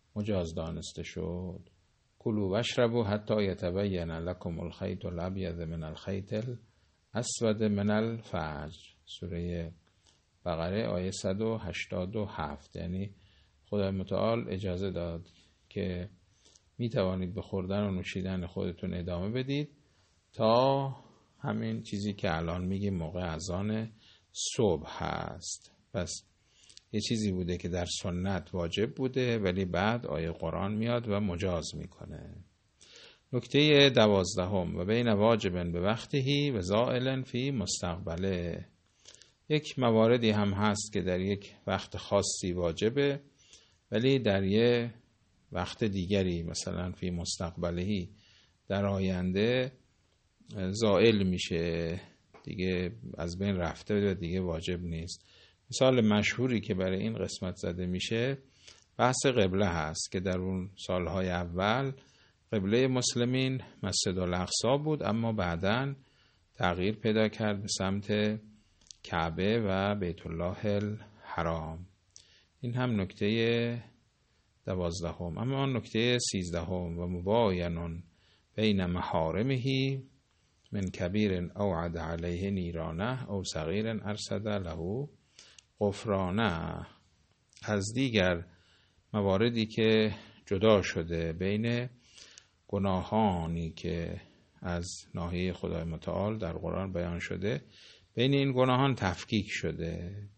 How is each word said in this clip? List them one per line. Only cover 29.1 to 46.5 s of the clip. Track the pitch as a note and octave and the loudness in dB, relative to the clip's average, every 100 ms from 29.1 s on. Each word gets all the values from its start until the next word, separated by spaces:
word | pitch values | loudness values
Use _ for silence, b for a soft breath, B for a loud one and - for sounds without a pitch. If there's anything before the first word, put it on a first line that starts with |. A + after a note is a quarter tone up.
| C3 B2 A#2 | 0 0 0
ولی | G2 F2+ F#2 | 0 0 0
بعد | E2+ G2+ A#2+ - | 2 2 0 -2
آیه | D2+ E2 | -4 -4
قرآن | D#2+ E2 E2 G2 | -4 -4 -2 -2
میاد | G#2+ A2+ A#2+ A#2 | -2 0 -2 0
و | G2+ | -2
مجاز | G#2 E2+ F#2 E2+ D#2 D#2 | 0 -2 -2 -2 -4 -8
می‌کنه. | D2+ - - D2+ D2 E2 - _ _ _ B B B B B | -12 -14 -14 -12 -14 -16 -20 _ _ _ B B B B B
نکته | B2+ - C#3 D3+ C#3+ C#3 | -4 2 4 8 10 8
دوازدهم، | A#2+ G#2+ G2+ F#2 - F2+ G2+ F2 E2+ | 8 8 8 4 0 0 0 0 -2
"و | F#2 | 0
بین | A2+ A#2+ | 2 4
واجب | G#2 G#2+ A2+ G2+ F2+ F2 | 4 6 4 2 -2 -2
به | E2+ | 0
وقتهی | F#2 A#2 - D3 C3 C#3+ D3 | 0 0 -2 -2 0 2 2
و | A#2+ | 0
زائل | F2+ G#2 B2 B2 C3 C3 | 2 2 2 2 0 -2
فی | B2+ B2 C3+ | -4 -4 -2
مستقبله." | C3+ F2+ - F2+ F2 F2 E2 G2 F#2 E2+ E2+ - _ _ B B B B B - | -2 -2 -2 -4 -4 -4 -2 -2 0 -2 -6 -10 _ _ B B B B B -2
یک | D3+ D3 - | -2 -2 0
مواردی | A#2+ A2 A2+ B2 A2+ | 4 6 8 6 4
هم | G#2 G2+ | 4 2
هست | G2 G#2+ G2+ - | 2 2 2 -2
که | G2+ | -2
در | F2+ F2+ | 0 0
یک | F#2+ G2+ - - - | 0 -2 -6 -12 -4
وقت | F#2+ - F#2+ | -4 -4 -10
خاصی | - G2+ F#2+ - F#2+ | 0 2 2 -2 -2
واجبه | F2 F2 D#2+ G#2+ A#2 C#3+ C#3 - b b b b b - | 0 0 2 0 2 0 0 -8 b b b b b -4
ولی | G#2+ B2+ C3+ | 2 4 4
در | G#2+ G2 | 4 4
یه | F#2+ G#2 A#2+ A#2+ A#2 - _ _ _ _ - | 4 4 6 4 0 -8 _ _ _ _ -8
وقت | F#2 F2 - | -4 -4 -2
دیگری | A2 G2 F2 G2+ F#2 F2 | -2 0 2 2 2 0
مثلاً | E2 | -4